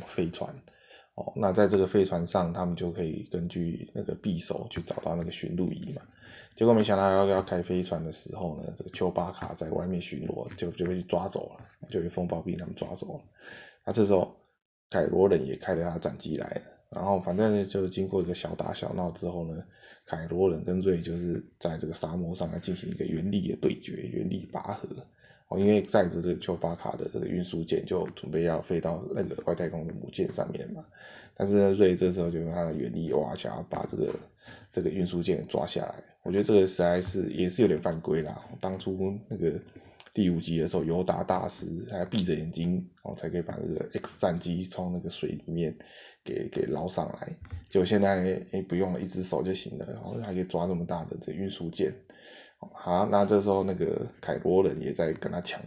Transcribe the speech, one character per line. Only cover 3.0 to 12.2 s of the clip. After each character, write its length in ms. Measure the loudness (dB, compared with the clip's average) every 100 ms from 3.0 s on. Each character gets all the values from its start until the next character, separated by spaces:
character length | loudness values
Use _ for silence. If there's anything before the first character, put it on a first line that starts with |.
以 240 | -4 -4 -6
根 160 | -4 -4
据 420 | -2 -2 -4 -8
那 100 | -8
个 120 | -6 -4
匕 220 | -2 -2
首 300 | -2 -6 -6
去 120 | -8
找 140 | -6 -6
到 180 | -2 -2
那 80 |
个 80 | -4
驯 240 | -6 -6 -2
鹿 160 | -2
仪 220 | -4 -8
嘛。 80 | -10 -12 _ -20 -20 -12 2
结 100 | 6
果 80 |
没 100 | 6
想 140 | 6 6
到 120 | 6
要， 180 | 6 6
要 140 | 4
开 200 | 2 -2
飞 200 | 0 0
船 220 | 0 -2
的 80 | -4
时 240 | -10 -12 -6
候 220 | -6 -6
呢， 120 | -10 -10
这 60 |
个 60 | -10
丘 180 | -2 0
巴 220 | 0 -4
卡 220 | -6 -10
在 160 | -8 -4
外 160 | -2 -2
面 140 | -4
巡 260 | -4 -8 -6
逻， 200 | -6 -8 -6
就， 140 | -6
就 140 | -2 -2
被 160 | -2
抓 240 | 0 -2 0
走 260 | -6 -8
了， 360 | -14 -20 -20 -6
就 120 | -4
被 80 | -2
风 180 | -2